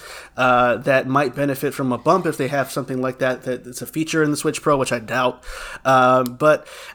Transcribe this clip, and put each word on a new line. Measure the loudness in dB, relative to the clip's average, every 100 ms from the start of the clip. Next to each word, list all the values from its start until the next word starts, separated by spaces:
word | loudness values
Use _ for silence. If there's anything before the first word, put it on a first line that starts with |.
| -16 -18 -12 0
uh, | 2 4 4 2
that | 2 2 2
might | 0 0
benefit | 0 -2 -2 -4
from | -2 -2
a | -2
bump | 2 2 2
if | -2
they | -2
have | -2 -4
something | -4 -6 -4
like | -4 -2
that, | -2 -2
that | -6 -8 -10
it's | -14
a | -8
feature | -6 -2 0
in | 0
the | 0
Switch | -2 -2
Pro, | 0 0
which | 0
I | -4
doubt. | -4 -2 -2 -4 -10 -14 -14 -6 2
Uh, | 4 6 4 2
but | 2 4 4 0 -20 -18